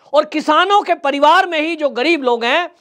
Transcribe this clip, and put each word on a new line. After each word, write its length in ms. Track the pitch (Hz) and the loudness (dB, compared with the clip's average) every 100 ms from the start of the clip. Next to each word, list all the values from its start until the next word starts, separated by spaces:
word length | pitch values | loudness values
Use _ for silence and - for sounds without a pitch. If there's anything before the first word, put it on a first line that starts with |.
| _ | _
और 120 | 285 | -2
किसानों 580 | 302 302 302 302 370 403 | -2 -2 0 0 2 2
के 120 | 403 | 0
परिवार 520 | 330 277 277 294 349 370 | -2 -2 2 4 4 2
में 140 | 320 | -2
ही 160 | 311 330 | -4 -4
जो 120 | 285 | -4
गरीब 340 | 233 285 320 | -2 -2 0
लोग 220 | 247 233 | 0 -2
हैं, 260 | 233 311 339 _ | 0 -2 -4 _